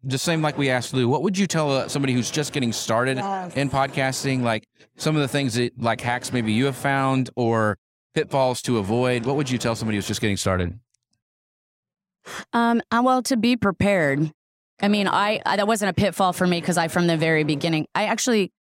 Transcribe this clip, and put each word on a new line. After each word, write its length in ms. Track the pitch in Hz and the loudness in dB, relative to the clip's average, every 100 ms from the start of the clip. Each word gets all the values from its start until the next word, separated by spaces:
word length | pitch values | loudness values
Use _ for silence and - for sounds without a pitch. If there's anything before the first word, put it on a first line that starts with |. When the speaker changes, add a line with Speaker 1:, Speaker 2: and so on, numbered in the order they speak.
| 135 | -4
Speaker 1:
just 180 | 131 | -2
same 180 | - 160 | 0 0
like 160 | 156 - | 0 0
we 120 | 139 | 0
asked 220 | 127 117 | 0 0
Lou, 160 | 131 120 | 0 0
what 140 | 139 | 0
would 160 | 175 190 | 0 0
you 80 | 190 | 0
tell, 240 | 160 151 | 0 0
uh, 180 | 135 - | 0 -2
somebody 260 | 147 139 | -2 0
who's 160 | 123 117 | 0 -2
just 200 | - 143 | -4 -4
getting 200 | 147 120 | -2 -2
started 460 | 107 - 113 127 127 | -4 -2 0 0 -2
Speaker 2:
Yes. 360 | 98 196 127 | -4 -6 -6
Speaker 1:
in 160 | 127 139 | -4 -2
podcasting? 720 | 135 135 139 131 127 139 131 | 0 0 0 -2 -2 -2 0
Like, 240 | 120 110 _ _ - _ | 0 -2 _ _ -20 _
some 180 | 156 | -2
of 80 | 156 | 0
the 60 | 139 | 0
things 260 | 147 135 | 0 -2
that, 260 | 117 120 - | 0 -2 -2
like, 200 | 113 110 | -2 -2
hacks 320 | 117 123 - | -2 -4 -2
maybe 200 | 127 110 | -2 0
you 120 | 107 | 2
have 120 | 135 135 | 0 0
found 540 | 139 139 135 131 127 - | -2 0 2 0 -2 -2
or 420 | 120 113 107 98 _ _ _ | 0 2 2 0 _ _ _
pitfalls 460 | - 151 143 131 123 | -4 0 2 2 0
to 160 | - 120 | 0 0
avoid. 460 | 95 117 127 123 | 0 0 2 0
What 120 | 113 143 | 0 -2
would 120 | 139 | -2
you 80 | 131 | -2
tell 180 | 123 113 | -2 -2
somebody 220 | 113 107 | -2 -2
who's 100 | 95 | -2
just 120 | 104 | -2
getting 160 | 110 98 | -2 0
started? 420 | - 92 87 92 _ _ _ _ _ _ _ _ _ _ _ _ _ _ - - - | 0 0 -2 -6 _ _ _ _ _ _ _ _ _ _ _ _ _ _ -16 -16 -4
Speaker 3:
Um, 280 | 240 233 233 - | 0 2 2 0
uh, 120 | 233 | 0
well, 180 | 247 254 | 4 2
to 120 | 233 254 | 2 0
be 200 | 240 247 | 2 2
prepared. 760 | 202 175 202 196 147 139 156 - _ _ _ _ | 0 2 2 2 2 2 -2 -4 _ _ _ _
I 80 | 202 | 0
mean, 180 | 208 196 | 2 2
I, 320 | - 202 214 | 2 0 0
I, 120 | - 196 | 0 0
that 100 | 208 | 0
wasn't 240 | 226 202 | 0 0
a 40 | |
pitfall 380 | - 202 170 190 | 2 0 2 0
for 140 | 175 180 | 2 0
me 140 | 175 | 0
'cause 180 | 165 175 | 0 0
I, 100 | 165 | 0
from 180 | 180 170 | 2 2
the 100 | 160 | 2
very 280 | 160 160 | 2 2
beginning, 420 | 151 147 170 160 - | 2 0 0 -2 -2
I 100 | 165 | -4
actually 480 | 208 226 - 220 180 _ | -2 -2 0 0 0 _